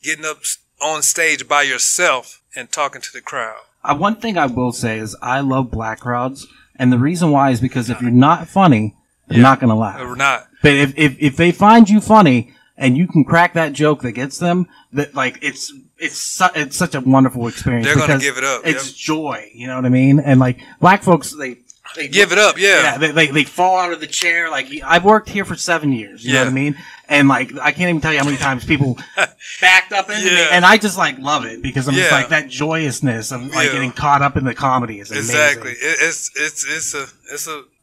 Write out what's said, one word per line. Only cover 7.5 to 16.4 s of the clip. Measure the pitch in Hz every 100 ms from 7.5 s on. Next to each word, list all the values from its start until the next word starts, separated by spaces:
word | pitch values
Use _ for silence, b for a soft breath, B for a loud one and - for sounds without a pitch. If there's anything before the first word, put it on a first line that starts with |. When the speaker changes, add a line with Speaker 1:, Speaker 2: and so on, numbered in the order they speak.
Speaker 2:
is | 123
because | 123 131 117
if | 117
you're | 123
not | 123 139 170 165
funny, | 196 185 117 107 _ _ _ _
they're | 135
Speaker 1:
Yeah. |
Speaker 2:
not | 123 131
gonna | 123 110
laugh. | 110 113
Speaker 1:
They're | 127 123
not. | 139 123 - _
Speaker 2:
But | 151
if, | 139 143 139
if, | 151 127
if | 147 135
they | 170
find | 170 202 233 214
you | 214
funny | - 214 175 123 113 b b -
and | 131 127
you | 175
can | 165
crack | 131 165 175
that | 170 160
joke | 143 151 147
that | 127
gets | 104 135 -
them, | 175 180 175 b b
that, | 135 143
like, | 139 127 -
it's, | 143 - - 139 _ _
it's | 160 -
su-, | - -